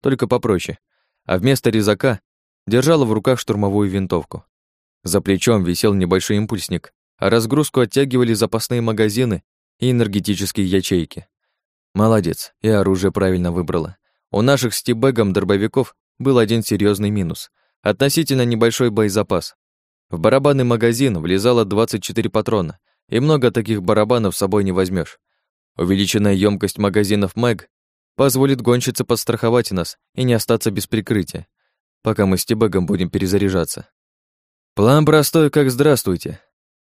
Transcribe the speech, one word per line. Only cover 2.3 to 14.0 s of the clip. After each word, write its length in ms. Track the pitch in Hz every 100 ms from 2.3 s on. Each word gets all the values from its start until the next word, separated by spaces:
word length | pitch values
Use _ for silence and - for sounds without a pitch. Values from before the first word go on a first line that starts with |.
| _ _ _ -
держала 380 | 120 139 160
в 80 | 117
руках 260 | 107 131 123
штурмовую 520 | - 104 101 101 101
винтовку. 540 | 95 92 87 - - - _ _ _ _ _
За 160 | 92 95
плечом 440 | 98 95 - 107
висел 300 | 87 87 110
небольшой 420 | 98 87 92 - 104
импульсник, 560 | 107 104 - 87 - _ _ _
а 120 | 98
разгрузку 500 | 113 113 143 147 131
оттягивали 540 | 117 135 139 123 117
запасные 460 | 107 107 113 - 123
магазины 600 | 113 107 110 107 127 92 - _ _ _
и 120 | 127
энергетические 760 | 123 107 101 90 92 98 107 92
ячейки. 600 | 95 - 90 78 - - _ _ _ _ _ _
Молодец, 580 | 95 110 110 85 - - _
и 80 | 110
оружие 440 | 107 95 95 95
правильно 400 | 98 95 92 87
выбрала. 440 | 87 82 87 82 -